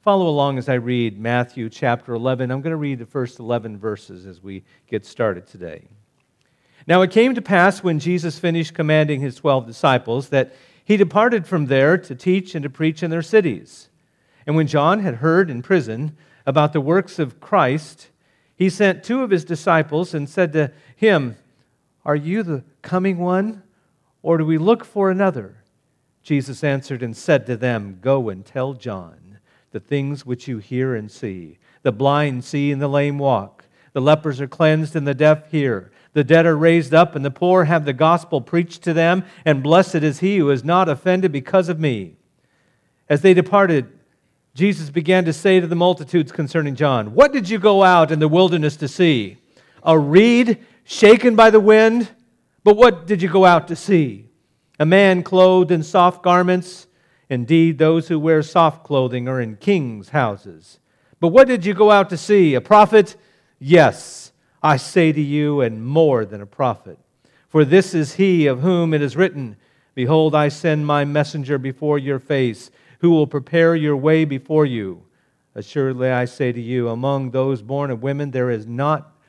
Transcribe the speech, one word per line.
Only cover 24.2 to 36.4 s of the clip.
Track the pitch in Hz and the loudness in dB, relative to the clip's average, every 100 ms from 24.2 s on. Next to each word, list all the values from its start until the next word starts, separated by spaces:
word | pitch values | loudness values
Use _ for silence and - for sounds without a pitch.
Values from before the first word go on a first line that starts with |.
or | - 165 | -2 -2
do | 156 | 0
we | 160 | 0
look | 175 233 | 0 0
for | - 208 190 | -2 -4 -2
another?' | 185 196 131 95 - _ _ _ _ _ _ | 0 -2 -4 -12 -20 _ _ _ _ _ _
Jesus | - 147 131 123 | -4 -4 -4 -6
answered | 147 139 135 127 | -4 -4 -6 -10
and | 120 113 | -10 -10
said | - 143 113 | -2 -2 0
to | 117 | -6
them, | 127 113 101 92 | -4 -6 -8 -10
'Go | 123 139 113 | -2 -2 -2
and | 92 101 | -10 -12
tell | 135 131 | -10 -8
John | 127 123 95 85 78 87 101 _ _ _ | -10 -12 -12 -14 _ _ -20 _ _ _
the | 107 | -16
things | - 143 139 143 123 | -8 -6 -6 -10 -10
which | 123 - | -12 -10
you | 117 | -12
hear | 101 127 131 | -8 -6 -4
and | 117 107 | -6 -10
see. | - 113 92 80 78 _ _ | -12 -12 -12 -16 -20 _ _
The | 135 | -4
blind | 107 139 143 147 127 | -2 0 0 -2 -6
see | 123 143 143 | -8 -6 -4
and | 139 | -4
the | 143 | -2
lame | 143 143 143 | -2 -2 -2
walk. | 139 113 101 _ _ _ _ | -2 -2 -4 _ _ _ _
The | 139 | -2
lepers | 135 151 156 131 | 2 2 0 -8
are | 139 | -10
cleansed | - 156 156 151 | -2 0 0 -2
and | 160 143 | -6 -4
the | |
deaf | 131 151 156 - | 2 2 2 -2
hear. | 160 139 104 - _ _ | -4 -2 -4 -8 _ _
The | 151 139 | -4 4
dead | 165 | 4